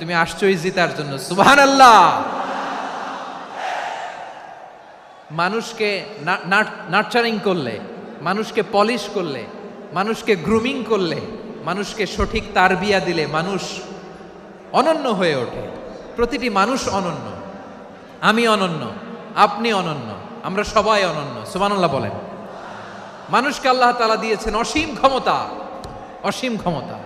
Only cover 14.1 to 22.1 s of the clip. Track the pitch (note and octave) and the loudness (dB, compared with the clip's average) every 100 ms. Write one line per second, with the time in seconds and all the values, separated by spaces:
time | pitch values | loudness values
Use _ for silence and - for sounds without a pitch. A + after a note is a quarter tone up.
14.1 | - - - - - - F3+ C#4+ D#4+ C#4 | -16 -18 -18 -20 -20 -2 2 4 4 2
15.1 | G3+ F#3 C#3 A#2 - - - - - - | 0 2 2 -2 -6 -10 -12 -14 -14 -12
16.1 | - A#3+ C#4 A#3+ G3 G3+ C4 - G3 F3+ | -2 0 0 0 2 2 2 0 -2 -2
17.1 | D3+ A2 G2+ - - - - - - - | -4 -8 -12 -14 -14 -16 -18 -18 -20 -20
18.1 | - E3+ A3 A#3 G#3 F#3+ D#3+ A#2 G#2+ - | -2 2 4 4 4 2 -2 -6 -10 -12
19.1 | - - - G#3 A3 A#3 G#3 E3+ D3 A#2 | -14 -8 2 4 4 0 0 0 -4 -6
20.1 | G2+ G2 - D3 F#3+ G3+ A3 G3+ G#3+ F#3 | -10 -12 -10 -4 -2 0 2 4 4 2
21.1 | D#3 C#3+ B2 A2 F#3 G3+ G3+ F3 C#3 G#2+ | 0 -6 -8 -6 0 0 2 2 0 -2